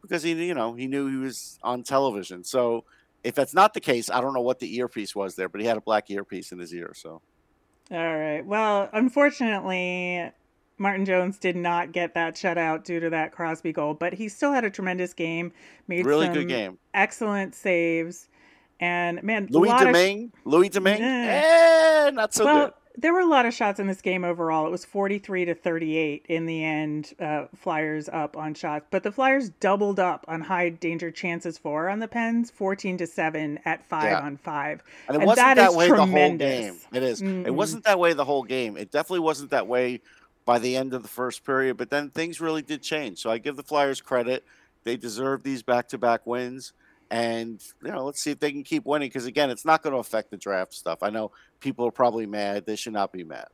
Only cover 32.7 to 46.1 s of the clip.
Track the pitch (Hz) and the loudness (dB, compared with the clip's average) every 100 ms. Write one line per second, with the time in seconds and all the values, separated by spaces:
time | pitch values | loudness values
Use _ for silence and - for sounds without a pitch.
32.7 | 196 196 180 165 - 160 156 156 151 - | -2 -4 -4 -6 -2 -2 -2 -4 -4 -4
33.7 | 165 _ 160 151 - 147 139 - 147 147 | -6 _ -2 0 0 -2 -10 -8 -6 -6
34.7 | 151 - - - 143 190 233 254 262 196 | -8 -14 -20 -2 2 6 8 8 10 8
35.7 | 170 175 233 190 185 147 139 139 127 107 | 8 6 8 6 6 4 4 0 -2 -4
36.7 | 87 - 127 127 110 196 185 180 139 160 | -10 -6 -2 -2 -2 -4 -4 -4 -2 -2
37.7 | 160 220 190 175 156 139 143 117 131 120 | 0 2 4 4 2 0 0 -2 -4 -4
38.7 | 101 101 143 160 185 160 147 143 139 101 | -6 -4 -4 -2 0 0 -2 -2 -2 0
39.7 | 123 127 123 _ _ _ _ - 120 120 | 0 0 -4 _ _ _ _ 2 2 2
40.7 | 131 131 127 107 - 127 117 - 135 135 | -2 -2 -6 -10 -6 -6 -6 -2 0 0
41.7 | 117 123 143 147 - 165 165 165 156 147 | -2 -4 -4 -6 -6 -8 -6 -4 -4 -6
42.7 | 151 - 156 135 90 113 113 123 135 143 | -10 -6 -6 -6 -8 -4 -4 -4 -10 -4
43.7 | 151 139 135 - 127 117 131 _ _ _ | 0 0 0 -2 -2 0 -4 _ _ _
44.7 | _ - 120 117 107 135 135 135 131 110 | _ -6 -6 -6 -6 -4 -4 -4 -8 0
45.7 | 123 123 127 117 | -2 -2 -2 0